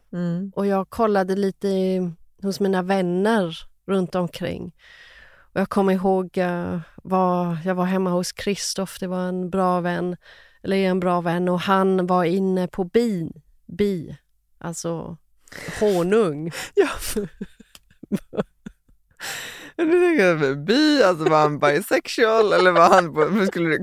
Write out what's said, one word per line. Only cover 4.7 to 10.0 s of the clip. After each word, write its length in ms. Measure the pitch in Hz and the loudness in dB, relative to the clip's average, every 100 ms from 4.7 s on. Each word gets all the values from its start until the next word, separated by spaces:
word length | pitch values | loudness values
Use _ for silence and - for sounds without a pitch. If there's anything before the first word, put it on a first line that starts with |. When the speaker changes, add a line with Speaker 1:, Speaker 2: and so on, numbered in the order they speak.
| - - - - - - - _ | -18 -20 -20 -20 -20 -20 -20 _
Speaker 2:
Och 60 | - | -4
jag 80 | 190 | -2
kommer 240 | 208 196 | 0 2
ihåg, 440 | 190 190 190 180 190 | 2 0 0 -2 -2
eh, 420 | 180 175 180 180 160 - | -2 -2 -4 -6 -10 -16
var, 600 | - 185 180 180 175 165 180 | -4 0 2 0 -2 -4 -4
jag 100 | 180 | -2
var 100 | 180 | 0
hemma 240 | 190 185 | 0 0
hos 220 | 175 180 | -2 -4
Kristoff, 680 | - - 196 - - 185 - | -6 -6 -4 -6 -6 -8 -8
det 80 | 185 | -6
var 200 | 185 180 | -4 -4
en 200 | 180 180 | -4 -4
bra 300 | 190 185 180 | 0 0 0
vän, 380 | 175 175 | -2 -2